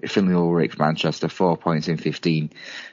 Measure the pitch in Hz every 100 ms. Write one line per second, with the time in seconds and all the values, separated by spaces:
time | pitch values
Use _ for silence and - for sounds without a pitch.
0 | - 107 95 87 85 85 78 - 76 78
1 | 82 - 85 - 90 80 85 80 90 80
2 | 80 - 87 80 76 - - - -